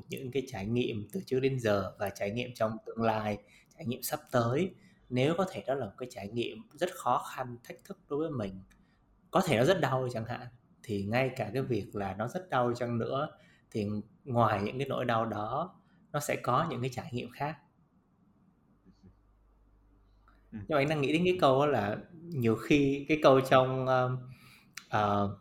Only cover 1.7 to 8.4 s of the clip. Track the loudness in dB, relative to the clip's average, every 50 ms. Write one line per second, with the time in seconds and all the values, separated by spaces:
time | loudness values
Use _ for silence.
1.7 | 2 2 0 -2 -6 -6 -6 -6 -4 -4 -4 -4 -4 -4 -6 -6 -4 -2 -2 -2
2.7 | -2 -6 -10 -10 -4 0 0 0 0 0 -2 -2 -4 -6 -8 _ -20 -20 _ _
3.7 | _ -10 -6 -6 -6 -6 -6 -6 -6 -6 -4 -2 0 0 2 2 0 0 -2 -2
4.7 | -6 -12 -20 -20 _ _ _ -4 0 2 2 2 2 0 -2 -4 -6 -6 -4 -4
5.7 | -4 -4 -4 -8 -10 -12 -12 -12 -10 -10 -10 -6 -4 -4 -4 -4 -6 -12 -18 -20
6.7 | -6 -6 -4 -4 -4 -2 0 0 0 0 0 -4 -8 -8 -8 -8 -10 -12 -14 -16
7.7 | -18 -16 -16 -18 -18 -18 _ -6 -4 -4 -2 -4 -4 -4